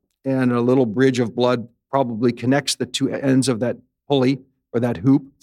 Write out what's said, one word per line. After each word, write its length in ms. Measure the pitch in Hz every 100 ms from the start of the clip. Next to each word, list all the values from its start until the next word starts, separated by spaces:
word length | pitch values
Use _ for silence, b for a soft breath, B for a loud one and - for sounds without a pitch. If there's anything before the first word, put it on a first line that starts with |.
| _ _ 135
and 260 | 131 127
a 100 | 120
little 240 | 120 131 120
bridge 320 | 104 131 123
of 160 | 117 117
blood 320 | 123 123 110 _ _
probably 400 | 139 123 110 123
connects 440 | 120 120 139 143 -
the 100 | 123
two 240 | - 135
ends 380 | - 135 131 127
of 120 | 113
that 180 | 120 - _ _ -
pulley 320 | 139 127 131 - _ _
or 60 | 117
that 180 | 120 110
hoop. 260 | 123 143 - _